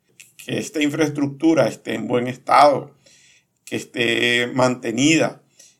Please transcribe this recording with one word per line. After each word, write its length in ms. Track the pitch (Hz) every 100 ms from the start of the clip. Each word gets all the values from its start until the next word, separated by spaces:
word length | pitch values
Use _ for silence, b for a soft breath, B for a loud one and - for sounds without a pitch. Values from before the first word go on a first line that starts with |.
| _ _ - -
Que 140 | - 123
esta 240 | - 156
infraestructura 840 | 147 160 151 151 139 - 160 151 123
esté 260 | - 120
en 140 | 110 110
buen 200 | 123 123
estado, 680 | 127 - 127 147 131 139 _ b b b b b _
que 120 | - 113
esté 720 | - 127 117 113 120 120 123
mantenida, 960 | 127 127 123 120 113 147 160 104 - _ b b